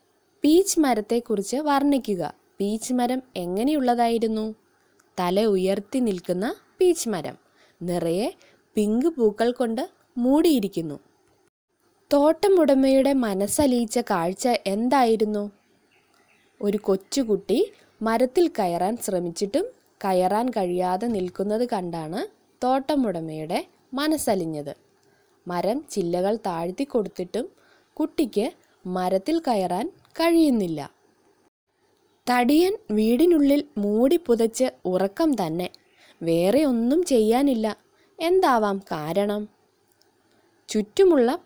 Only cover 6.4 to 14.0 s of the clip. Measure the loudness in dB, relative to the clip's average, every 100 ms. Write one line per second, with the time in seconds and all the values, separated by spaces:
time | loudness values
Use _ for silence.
6.4 | -4 -8 _ 0 2 2 -2 -6 -6 -12
7.4 | _ _ _ _ -6 -4 -2 -2 -4 -6
8.4 | _ _ _ -2 0 0 0 0 0 2
9.4 | -2 -2 -4 -4 -8 _ _ -4 2 4
10.4 | 4 2 0 -4 -8 -10 -16 _ _ _
11.4 | _ _ _ _ _ _ _ 2 4 4
12.4 | 4 4 4 4 4 4 4 2 0 -2
13.4 | -2 0 2 2 0 -2